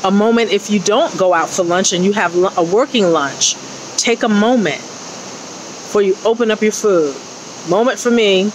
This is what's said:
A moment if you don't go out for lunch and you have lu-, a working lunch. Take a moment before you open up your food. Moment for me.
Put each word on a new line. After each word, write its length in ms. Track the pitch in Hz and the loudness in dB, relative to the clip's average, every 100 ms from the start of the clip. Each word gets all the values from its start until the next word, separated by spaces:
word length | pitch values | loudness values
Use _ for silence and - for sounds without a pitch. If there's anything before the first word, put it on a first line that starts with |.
A 80 | 190 | 2
moment 400 | 202 214 233 220 | 4 4 4 2
if 180 | 196 - | 0 0
you 100 | 208 | 0
don't 360 | 180 214 311 170 | 2 2 2 2
go 160 | 185 | 2
out 160 | 170 151 | 2 0
for 140 | - | -2
lunch 280 | 175 175 196 | 0 2 0
and 120 | 180 185 | 2 2
you 80 | |
have 220 | 202 180 175 | 2 0 2
lu-, 140 | 185 185 | 0 0
a 80 | |
working 420 | 165 202 269 247 185 | 0 2 0 2 2
lunch. 500 | 160 139 127 - - - - - - | 2 0 -2 -4 -4 -12 -16 -10 -6
Take 260 | - 233 | -2 0
a 60 | 240 | 0
moment 480 | 208 214 254 180 131 | 2 2 2 0 -4
before 1200 | - - - - - - - - - - - 208 | -10 -16 -16 -16 -16 -16 -16 -16 -16 -16 -4 0
you 140 | 202 190 208 | 2 0 0
open 260 | 226 226 | 0 0
up 100 | 214 | 2
your 100 | 214 | 0
food. 440 | 208 214 180 151 127 - - - - - | 0 0 2 0 -4 -14 -16 -16 -14 -2
Moment 300 | 180 240 240 | 0 2 0
for 120 | 240 | 0
me. 400 | 233 214 185 202 | 2 4 2 0